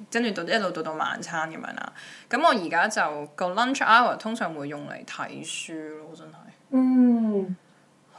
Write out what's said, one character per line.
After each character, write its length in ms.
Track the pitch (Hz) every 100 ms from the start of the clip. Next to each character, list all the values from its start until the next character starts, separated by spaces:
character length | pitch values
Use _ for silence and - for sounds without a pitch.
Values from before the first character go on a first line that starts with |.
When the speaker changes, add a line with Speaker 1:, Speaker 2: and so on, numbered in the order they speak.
| 208
Speaker 1:
跟 120 | 233
住 80 | 240
到， 120 | 190 170
一 80 | 220
路 120 | 190
到 120 | 160
到 100 | 156
晚 280 | 156 139 -
餐 280 | 165 165 160
咁 60 | 160
樣 60 |
啦。 300 | - - - - - - -
咁 120 | 247
我 80 | 330
而 180 | 247 165
家 180 | 170 208
就 400 | 220 170 147 147
個 120 | - 180
lunch 240 | 190 247 269
hour 380 | - 226 233 -
通 160 | 220 226
常 160 | 185
會 140 | 156 143
用 180 | 147 147
嚟 160 | - -
睇 220 | - 139 139
書 300 | 160 - - 160 156 156
咯， 100 | 156
真 120 | 160 156
係。 40 | 160 - - _
Speaker 2:
嗯。 880 | 262 254 254 247 233 220 202 185 185 _ _ _ _ _